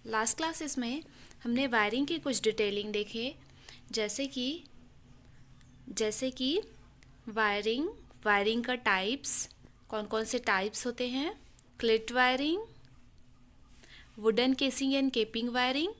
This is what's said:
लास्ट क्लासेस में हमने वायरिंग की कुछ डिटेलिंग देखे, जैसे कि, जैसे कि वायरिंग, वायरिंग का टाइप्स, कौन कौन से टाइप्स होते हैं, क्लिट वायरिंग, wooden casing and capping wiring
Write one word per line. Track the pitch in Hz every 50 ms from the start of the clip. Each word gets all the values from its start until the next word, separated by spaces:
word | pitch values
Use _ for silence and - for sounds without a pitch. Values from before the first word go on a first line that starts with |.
| _
लास्ट | 226 220 220 220 233 -
क्लासेस | - 320 320 320 - 320 285 - 262
में | 240 233 247 302 330 - - - - - - - -
हमने | 240 240 247 277
वायरिंग | 269 240 226 208 208 220 254 285
की | 277 339 311
कुछ | - 285 254 - -
डिटेलिंग | 220 214 214 214 202 202 202 208 214 202
देखे, | 208 208 208 - 226 233 262 320 - - - - - - - - - - - -
जैसे | 226 214 208 - - 277
कि, | 269 277 262 247 262 302 349 - - - - - - - - - - - - - - - - - - - - - - - - - -
जैसे | 202 - 220 214 214 - 262 262
कि | 254 - 254 262 302 392 440 - - - - - - - - - - - - -
वायरिंग, | 208 220 220 208 202 208 208 220 226 247 302 392 466 - - - - - -
वायरिंग | 214 208 202 202 214 226 233 233
का | 254 254
टाइप्स, | 240 233 220 196 190 190 202 254 277 - - - - - - - - - - - - - -
कौन | - 214 208
कौन | 202 - 220 220
से | 220 - 247
टाइप्स | 247 - 202 190 190 214 - - -
होते | 254 233 - 247 247
हैं, | 247 269 285 339 427 - - - - - - - - -
क्लिट | - 226 220 220 220 - 240
वायरिंग, | 254 254 254 254 254 285 302 330 392 440 453 - - - - - - - - - - - - - - - - - - - - - - - - - - - - - -
wooden | 208 220 220 226 247 262 269 - 285
casing | 269 254 - 277 269 269 277 277
and | 269 254
capping | 240 214 214 - 226 226 240 233
wiring | 247 247 254 262 285 311 392 453 -